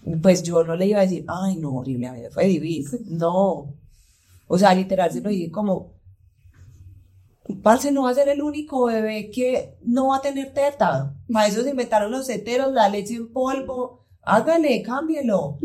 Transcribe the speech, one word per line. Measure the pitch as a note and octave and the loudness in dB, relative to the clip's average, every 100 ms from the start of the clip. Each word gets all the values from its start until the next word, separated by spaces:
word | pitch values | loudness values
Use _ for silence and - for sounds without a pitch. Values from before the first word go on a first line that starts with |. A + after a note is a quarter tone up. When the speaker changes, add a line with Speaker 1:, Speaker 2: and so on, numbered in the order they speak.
| - D#3+ | -6 2
Speaker 1:
Pues | F#3 F3 | 4 4
yo | E3+ E3 | 2 2
no | E3 E3+ | 2 2
le | G3 | 2
iba | G#3 | 4
a | |
decir, | F#3+ E3 - | 2 0 -4
"Ay, | F3 F#3+ E3 | -4 -4 -4
no, | C#3+ C3 | -4 -6
horrible, | C3+ B2 B2 | -4 -6 -6
a | |
mí | A#2+ | -10
me | - | -8
fue | - F#3+ | 0 2
divino". | D#3+ D#3+ D3+ C#3 | 2 0 -4 -4
Speaker 2:
Sí. | A#3+ - | -8 -6
Speaker 1:
No. | E3 E3 F#3 G3 D3 - - - _ _ _ _ - - | -2 0 2 2 0 -8 -16 -20 _ _ _ _ -14 0
O | F3+ | 4
sea, | G3 | 6
literal, | F#3 F#3+ F#3+ E3+ | 6 2 0 0
se | F3 | -2
lo | G3 | -4
dije | F#3+ E3 | -4 -4
como, | G#3 G#3 F3 - - - - _ _ - - - - - - _ _ _ _ - F#3+ | -4 -2 -2 -6 -20 -20 -20 _ _ -20 -20 -20 -20 -20 -20 _ _ _ _ -12 0
"Parce, | G#3+ B3 C#4+ | 2 4 2
no | C#4 | 0
va | B3+ | 0
a | |
ser | B3+ C#4+ | 2 2
el | C#4+ | 0
único | D4 D4+ D4+ B3+ A#3+ | -2 -6 -4 0 0
bebé | A3 A3 G#3+ G#3 | 0 -2 -4 -6
que | B3 B3+ B3 - - | -2 0 0 -4 -10
no | A#3+ B3 C4 | -2 0 2
va | C4 | 0
a | |
tener | C#4 C#4 C4+ | -2 -4 -6
teta. | C#4+ C#4+ C#4+ F3+ C3+ - - - | 0 0 2 0 0 -4 -8 -2
Para | A3 G#3 | 2 2
eso | G#3+ | 2
se | C4+ | -2
inventaron | C4 A#3 G#3+ G#3 | -2 0 0 0
los | C4 C4 | -4 -4
teteros, | G3+ A#3 B3+ C4+ | -6 -2 0 0
la | B3+ G3+ | 4 4
leche | G3+ F#3+ A#3 | 2 -6 -8
en | A3+ | -6
polvo. | B3+ C4 C4+ C4 B3+ B3 - _ _ | -2 -2 -2 -6 -6 -8 -10 _ _
Hágale, | - G#3+ D4+ E4 D4+ G#3+ | 0 2 4 2 2 0
cámbielo. | A3+ C4+ D#4+ D4+ A#3+ F#3 D3 - | -2 -4 -2 -2 0 0 -2 -6